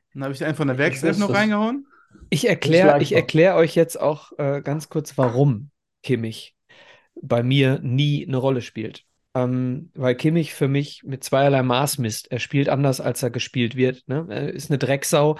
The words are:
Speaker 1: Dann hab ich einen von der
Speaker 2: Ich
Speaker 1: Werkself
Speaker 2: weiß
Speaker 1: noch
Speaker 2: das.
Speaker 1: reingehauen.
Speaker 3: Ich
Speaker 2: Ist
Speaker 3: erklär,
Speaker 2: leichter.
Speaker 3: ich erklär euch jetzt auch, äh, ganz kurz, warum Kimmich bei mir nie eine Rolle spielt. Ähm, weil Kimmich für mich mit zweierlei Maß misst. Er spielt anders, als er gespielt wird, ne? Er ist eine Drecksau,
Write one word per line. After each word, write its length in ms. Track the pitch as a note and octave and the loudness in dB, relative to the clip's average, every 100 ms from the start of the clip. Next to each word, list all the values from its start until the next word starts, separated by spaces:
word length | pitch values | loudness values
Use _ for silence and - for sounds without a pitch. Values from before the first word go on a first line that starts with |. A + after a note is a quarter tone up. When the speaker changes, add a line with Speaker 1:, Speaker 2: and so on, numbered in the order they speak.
| _ | _
Speaker 1:
Dann 100 | C#3 | -10
hab 80 | C3+ | -8
ich 120 | C3 | -6
einen 120 | D#3+ D#3 | -6 -2
von 120 | C#3+ | -2
der 100 | B2+ | 2
Speaker 2:
Ich 20 | |
Speaker 1:
Werkself 240 | D3+ - | 0 0
Speaker 2:
weiß 140 | - F#3+ | -2 0
Speaker 1:
noch 100 | G3+ | 0
Speaker 2:
das. 60 | |
Speaker 1:
reingehauen. 540 | G3+ G#3+ G#3 A3 C#4 - _ _ - - | 2 2 0 -2 -4 -10 _ _ -20 -6
Speaker 3:
Ich 180 | E3 A#3 | 0 2
Speaker 2:
Ist 20 | |
Speaker 3:
erklär, 340 | E3 - E3 | 0 4 6
Speaker 2:
leichter. 200 | F#3 C#3+ | 6 6
Speaker 3:
ich 100 | D3 E3 | 4 0
erklär 400 | - D#3 F3+ E3+ | 2 4 4 6
euch 200 | D#3+ E3+ | 2 2
jetzt 240 | E3 - | 0 0
auch, 320 | C#3 D3+ - - | -2 -4 -10 -6
äh, 240 | C#3 C#3 | -4 -4
ganz 280 | C#3+ D3+ D3+ | -4 -6 -6
kurz, 280 | D#3+ D3 - | -8 -6 0
warum 540 | B2 A#2+ C#3+ A2 C#3+ _ _ _ | 0 4 2 2 -6 _ _ _
Kimmich 520 | - A#2+ A2+ G#2+ - _ _ - - _ _ - | -4 -2 -2 -10 -18 _ _ -20 -20 _ _ -18
bei 220 | C3+ A#2+ | -2 0
mir 360 | B2 C#3 C3 C#3 | 2 4 4 2
nie 440 | C3 B2+ D3 D3 D3 | -2 0 0 -2 -2
eine 100 | C3 | -2
Rolle 240 | C3+ C3 | 0 -2
spielt. 420 | - A#2 A2 - _ _ _ B2+ | -4 -10 -12 -12 _ _ _ -4
Ähm, 560 | B2+ B2+ B2+ C3 - - | -2 -2 -4 -6 -10 -4
weil 200 | B2+ B2 | -2 0
Kimmich 380 | D#3 E3 D3+ | 2 0 -2
für 140 | - C#3+ | -2 0
mich 360 | C#3 C#3+ - | 0 -2 -10
mit 200 | - C3+ | -12 -12
zweierlei 380 | - C3+ C#3+ C3+ | -2 2 4 2
Maß 360 | B2+ B2 C#3+ - | 2 0 0 -2
misst. 320 | A2+ A2 - | -4 -6 -8
Er 80 | A#2+ | -8
spielt 300 | - C#3 C#3 | -2 0 0
anders, 320 | C#3 C#3 C3 | 2 0 0
als 200 | C#3 A#2+ | -4 -4
er 60 | B2+ | -4
gespielt 460 | B2 - B2+ A#2 B2+ | -4 -6 -4 -4 0
wird, 320 | B2+ B2+ - | 0 -2 -8
ne? 180 | C#3 E3+ | -8 -6
Er 240 | A2+ C#3+ | -8 -8
ist 180 | - C#3 | -8 -4
eine 80 | C#3 | -2
Drecksau, 580 | A#2+ C#3+ - D#3 D3 D3+ | 0 -2 0 2 2 0